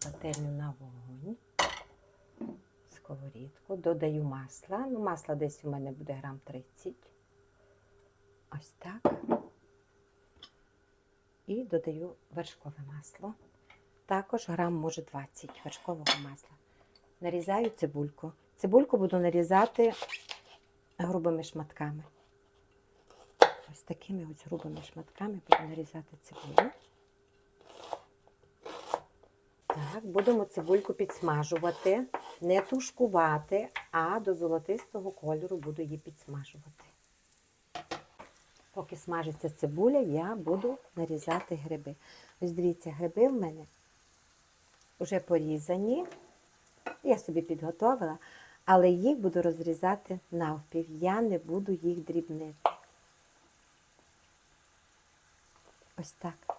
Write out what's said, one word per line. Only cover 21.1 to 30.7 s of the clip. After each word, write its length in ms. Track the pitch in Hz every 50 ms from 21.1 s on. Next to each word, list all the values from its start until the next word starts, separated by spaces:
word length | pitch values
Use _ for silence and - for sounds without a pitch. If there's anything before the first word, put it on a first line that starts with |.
| 185 175 165 175 165 160
шматками. 600 | 151 - - 156 151 - - - 151 147 147 151 156 - _ _ _ _ _ _ _ _ _ _ _ _ _ _ _ _ _ _ _ - - - - - _ - - - - - - -
Ось 100 | 151 -
такими 440 | - - 175 - - - 196 185 165 156
ось 140 | 156 - -
грубими 360 | 147 170 160 160 156 151 156
шматками 580 | - - - 165 160 - - - 196 214 202 180 - -
буду 200 | - - 160 156
нарізати 480 | 156 160 156 - - 160 156 - - -
цибулю. 480 | - - - - - 139 - - - 269 - - - - _ _ _ _ _ _ _ _ _ _ _ _ _ - - - - - - - - - - _ _ _ _ - _ _ _ _ _ _ - - - - - - - - - - _ _ - - _ _ _ _ _ _ _
Так, 400 | - - 156 147 143 175 226 226
будемо 380 | 190 170 202 196 247 240 220 202
цибульку 500 | - - 180 160 165